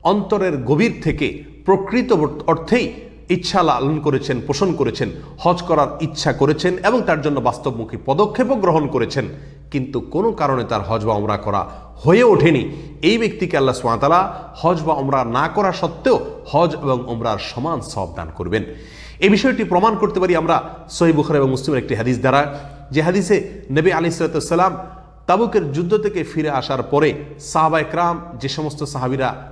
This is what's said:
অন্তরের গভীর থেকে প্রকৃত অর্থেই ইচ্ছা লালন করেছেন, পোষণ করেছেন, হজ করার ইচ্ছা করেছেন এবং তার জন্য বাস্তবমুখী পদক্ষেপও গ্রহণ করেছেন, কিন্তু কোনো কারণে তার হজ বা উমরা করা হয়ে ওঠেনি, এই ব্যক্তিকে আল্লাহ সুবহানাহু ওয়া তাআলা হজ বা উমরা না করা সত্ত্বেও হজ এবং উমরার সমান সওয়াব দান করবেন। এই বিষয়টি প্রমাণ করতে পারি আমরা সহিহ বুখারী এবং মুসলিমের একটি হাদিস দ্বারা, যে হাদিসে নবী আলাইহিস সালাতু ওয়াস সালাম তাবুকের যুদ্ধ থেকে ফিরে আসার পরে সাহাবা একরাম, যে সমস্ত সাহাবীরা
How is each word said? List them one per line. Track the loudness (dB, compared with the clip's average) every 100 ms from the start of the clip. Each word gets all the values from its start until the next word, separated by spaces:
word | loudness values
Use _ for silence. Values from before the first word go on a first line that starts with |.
অন্তরের | 2 0 0 0 0 -2
গভীর | 0 2 2 0
থেকে | -4 -2 -2 -4 -14 -6 0
প্রকৃত | 2 2 -2 2 2 2 -2 -2
অর্থেই | -2 2 0 0 -8 -18 -20 -2
ইচ্ছা | -2 0 2
লালন | 2 2 0 0
করেছেন, | 0 0 -2 -4 -2
পোষণ | 0 0
করেছেন, | 0 -2 0 -6 -6 -16 -2
হজ | 0 0
করার | 0 2 2 -2
ইচ্ছা | -6 -2 -2
করেছেন | 2 2 2 0 0 0
এবং | 0 0
তার | 0
জন্য | 0 0
বাস্তবমুখী | 0 -2 -6 -4 -8 -8 -2
পদক্ষেপও | 2 2 2 0 2
গ্রহণ | 2 2 2
করেছেন, | 0 0 -2 -4 -10 -18 -20 -6
কিন্তু | -6 -4 -6
কোনো | -4 -2 -2
কারণে | 0 0 0
তার | 0 -2 0
হজ | -2 0
বা |
উমরা | 0 0 -2
করা | -2 -2 -4 -10 -18 -2
হয়ে | 4 6
ওঠেনি, | 6 6 6 4 0 -8 -14 0
এই | 2 2
ব্যক্তিকে | 0 -2 -2 2
আল্লাহ | 2 0
সুবহানাহু | -2 2 4
ওয়া | 4
তাআলা | 2 -6 -16 -2
হজ | 0 0
বা | 0
উমরা | -2 0 0
না | 0 0 0
করা | 0 0
সত্ত্বেও | 0 -4 -2 2 2 0 -12 -2
হজ | 2 2 0
এবং | -2 -2 -2
উমরার | -4 -2 -2
সমান | -6 -6 -4 -4
সওয়াব | -6 -8 -8 -8
দান | -12 -8
করবেন। | -2 -2 -4 -12 -18 -20 -20 0
এই | 4
বিষয়টি | 4 4 2
প্রমাণ | 2 4 4 2
করতে | 0 0
পারি | 2 2
আমরা | 2 0 0 -14 -14
সহিহ | 2 4 4
বুখারী | 2 2
এবং | 2
মুসলিমের | 0 0 -2
একটি | -2 -2
হাদিস | 0 2
দ্বারা, | 4 2 2 -4 -14 -18 -4
যে | 0
হাদিসে | 2 0 2 0 0 -14 -2
নবী | 0 2
আলাইহিস | 2 0 0
সালাতু | -2
ওয়াস | -2 -2
সালাম | 2 2 0 -12 -16 -20 -10 0
তাবুকের | 2 4 0 0
যুদ্ধ | -2 0 0
থেকে | 0 -4
ফিরে | -4 -2 -2
আসার | -2 -2 -4
পরে | 0 2 2 0 -10 -16
সাহাবা | -4 0 2 2
একরাম, | 0 -2 -2 -2 -8 -8
যে | -8
সমস্ত | -6 -6 -6
সাহাবীরা | -6 -4 -2 0 -2 -4 -14